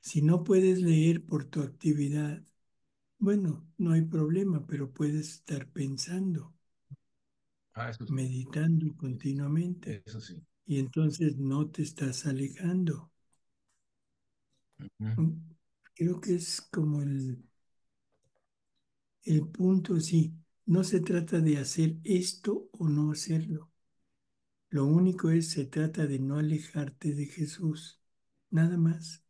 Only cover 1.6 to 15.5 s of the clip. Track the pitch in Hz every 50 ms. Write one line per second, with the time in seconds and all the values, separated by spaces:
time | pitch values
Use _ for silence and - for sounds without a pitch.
1.6 | 143 127 - - - 165 147 147 143 143 147 151 151 147 151 - - _ _ _
2.6 | _ _ _ _ _ _ _ _ _ _ _ _ 226 196 208 208 190 165 143 -
3.6 | - - _ - 190 170 160 165 160 160 - 160 156 151 170 190 202 196 175 151
4.6 | - - 156 143 139 127 - - 151 147 151 156 151 - - - _ - 160 139
5.6 | 131 - _ 175 143 135 139 131 - 170 175 185 190 190 175 147 - - - _
6.6 | _ _ _ _ _ _ 139 _ _ _ _ _ _ _ _ _ _ _ _ _
7.6 | _ _ _ - 120 120 113 113 123 113 139 131 131 127 127 127 131 - - 156
8.6 | 156 165 165 160 160 156 - - - 131 123 131 - 139 135 139 143 143 151 160
9.6 | 175 180 180 175 - - 107 101 _ - - 110 - - 90 - - _ _ _
10.6 | _ - 147 139 135 127 - 160 160 151 151 170 170 151 135 131 139 135 135 143
11.6 | 151 151 - - 156 151 - - 147 131 127 - - 156 135 135 139 135 131 -
12.6 | 185 170 180 185 180 160 139 - - _ _ _ _ _ _ _ _ _ _ _
13.6 | _ _ _ _ _ _ _ _ _ _ _ _ _ _ _ _ _ _ _ _
14.6 | _ _ _ _ 143 - _ _ 107 110 110 113 160 165 160 - - -